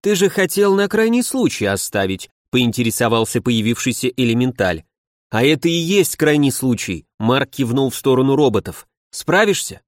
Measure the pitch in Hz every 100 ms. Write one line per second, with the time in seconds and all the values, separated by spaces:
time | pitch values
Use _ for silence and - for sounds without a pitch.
0 | 202 202 190 - 185 202 202 196 202 214
1 | 220 240 240 269 185 - 101 98 - 104
2 | 95 95 - _ _ 127 123 110 117 -
3 | 117 113 110 120 127 117 110 117 131 117
4 | 127 - 120 117 127 120 95 82 _ _
5 | _ _ _ 110 135 156 170 170 165 202
6 | 165 - 151 151 143 - 131 117 - 85
7 | _ _ 110 131 139 - 120 131 135 -
8 | 139 131 135 139 139 104 - - - _
9 | _ - - 175 214 190 - -